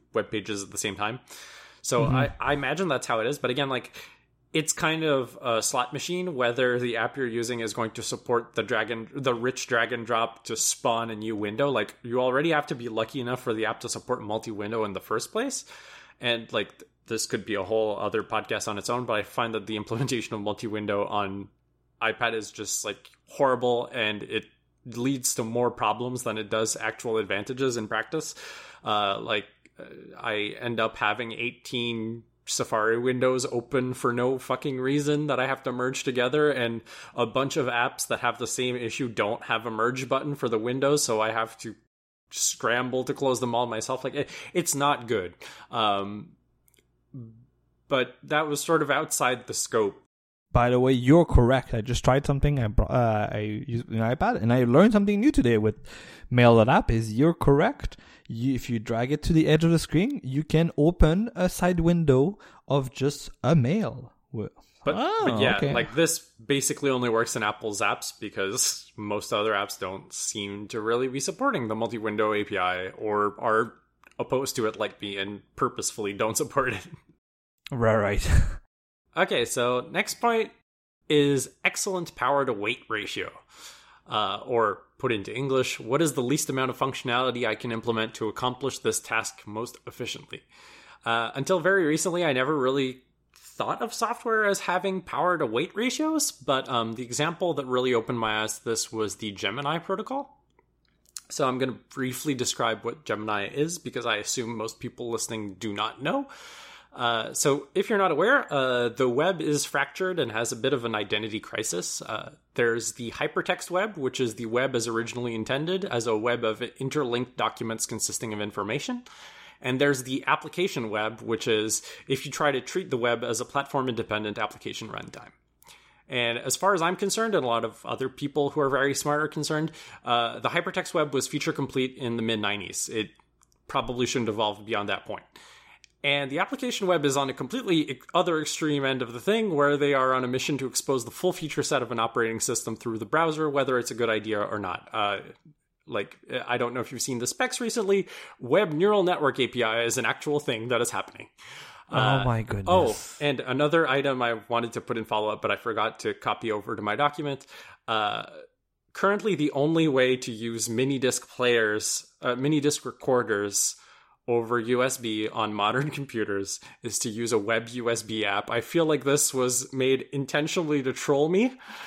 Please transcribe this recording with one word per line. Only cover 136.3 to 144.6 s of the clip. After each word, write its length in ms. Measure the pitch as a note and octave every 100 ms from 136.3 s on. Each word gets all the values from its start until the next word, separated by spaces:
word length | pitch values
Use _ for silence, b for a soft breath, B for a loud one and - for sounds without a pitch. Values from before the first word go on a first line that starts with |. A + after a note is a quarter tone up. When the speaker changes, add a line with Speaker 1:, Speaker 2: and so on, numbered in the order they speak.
Speaker 1:
the 80 | D3
application 480 | F#3+ C4+ B3 - F#3+
web 180 | E3+ C#3+
is 100 | C3+
on 140 | C3+
a 40 |
completely 580 | B2+ C3 B3+ G#3 E3 D3
e-, 100 | C3 - F3
other 260 | F3+ D#3
extreme 420 | D3 - D#3 C#3+
end 200 | C3+ C3
of 100 | A#2
the 60 | A#2+
thing, 340 | F#3 A3+ G#3+
where 240 | D3 C#3+ C#3+
they 160 | C#3+
are 220 | C3+ C3 C3
on 80 |
a 40 | B2
mission 300 | B2+ - C#3
to 80 | C3
expose 400 | - - C3 A2+
the 60 |
full 200 | - F3+
feature 300 | F3 D3+ -
set 220 | C#3+ C#3
of 80 | A#2
an 80 | A#2+
operating 400 | A#2 B2 A2+ A2+
system 360 | - A#2 - A2
through 220 | A#2+ A2
the 80 | G#2
browser, 420 | D#3 E3 D3+ D#3
whether 300 | C#3 C3 B2+
it's 140 | A#2
a 40 | A2+
good 140 | A#2
idea 320 | A2 G#2+ G#2
or 160 | G#2
not. 320 | G#2